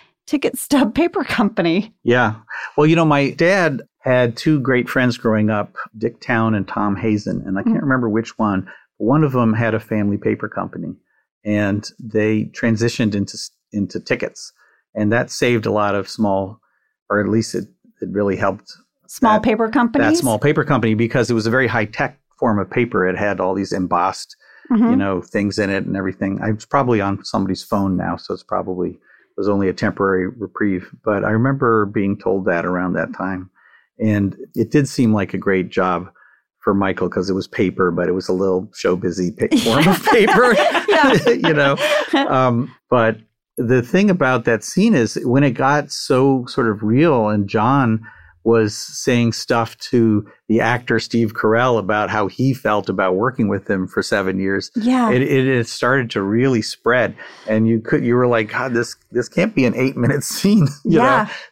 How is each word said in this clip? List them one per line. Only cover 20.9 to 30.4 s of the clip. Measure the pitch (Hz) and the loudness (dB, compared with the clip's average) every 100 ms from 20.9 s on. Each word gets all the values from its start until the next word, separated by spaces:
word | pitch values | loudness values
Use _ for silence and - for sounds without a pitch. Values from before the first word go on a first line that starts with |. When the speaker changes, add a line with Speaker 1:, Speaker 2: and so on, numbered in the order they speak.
Speaker 2:
because | 107 113 127 113 | 0 0 0 0
it | |
was | 117 110 | 0 0
a | |
very | 127 123 | 0 2
high-tech | 113 107 - 147 - _ - | 0 -2 -4 -6 -6 _ -4
form | 120 104 | -2 0
of | 92 | -2
paper. | - 120 98 92 | -2 -2 0 0
It | 87 | 0
had | 104 95 | -2 -2
all | 92 | -2
these | 95 95 | -2 -4
embossed, | 98 90 87 92 - - - _ - - | -4 -2 0 -2 -4 -14 -20 _ -14 -2
Speaker 1:
Mm-hmm. | 226 226 | 2 2
Speaker 2:
you | - | 2
know, | 98 92 | 0 -4
things | - 107 104 104 | -4 -4 -2 0
in | 98 | -2
it | 98 | -2
and | 90 95 | -2 -4
everything. | 95 - 98 98 | -4 -4 -4 -4
I | 110 | -4
was | 107 | -4
probably | - 139 123 110 | -2 -2 2 0
on | 98 98 | 0 -4
somebody's | - 101 98 92 | -6 -4 -4 -4
phone | - 104 98 90 | -4 -2 -2 -2
now, | 87 87 | -4 -8
so | - | -8
it's | 92 | -12
probably, | - 95 95 90 90 | -6 -6 -4 -6 -6
it | 87 _ _ _ - | -8 _ _ _ -6
was | 98 | -2
only | 101 95 | 0 0
a | |
temporary | 87 107 92 98 92 92 | 0 -4 0 0 0 -2
reprieve. | - | -6